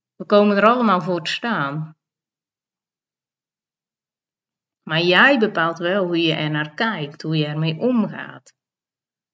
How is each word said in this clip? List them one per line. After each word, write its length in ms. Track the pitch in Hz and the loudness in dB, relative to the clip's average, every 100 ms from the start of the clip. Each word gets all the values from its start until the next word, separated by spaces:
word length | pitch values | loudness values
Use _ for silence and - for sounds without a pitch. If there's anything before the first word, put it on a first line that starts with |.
| _ - | _ -12
we 100 | 185 | 2
komen 320 | 208 208 196 | 4 4 4
er 80 | 214 | 4
allemaal 360 | 247 220 180 | 4 2 2
voor 200 | 165 175 | 0 -4
te 100 | 160 | -4
staan. 640 | - 233 180 139 156 156 - _ _ _ _ _ _ _ _ _ _ _ _ _ _ _ _ _ _ _ _ _ _ _ _ _ _ _ _ | -6 -4 -2 -2 -4 -8 -14 _ _ _ _ _ _ _ _ _ _ _ _ _ _ _ _ _ _ _ _ _ _ _ _ _ _ _ _
Maar 180 | - 160 | -4 0
jij 380 | 175 180 262 277 | 4 6 6 4
bepaalt 380 | 208 170 165 165 | 0 0 -2 -2
wel 280 | 175 202 175 | -4 -2 -2
hoe 160 | 170 | -2
je 120 | 160 | -2
er 180 | - 151 | -2 -4
naar 220 | 151 151 | -4 -6
kijkt, 480 | - 226 180 147 - | -6 -6 -6 -10 -10
hoe 160 | 160 156 | -4 -2
je 80 | 147 | -2
ermee 340 | 151 160 160 | -2 -4 -2
omgaat. 720 | 240 240 175 135 127 131 _ _ _ _ _ _ _ _ _ | -2 0 -2 -6 -14 -18 _ _ _ _ _ _ _ _ _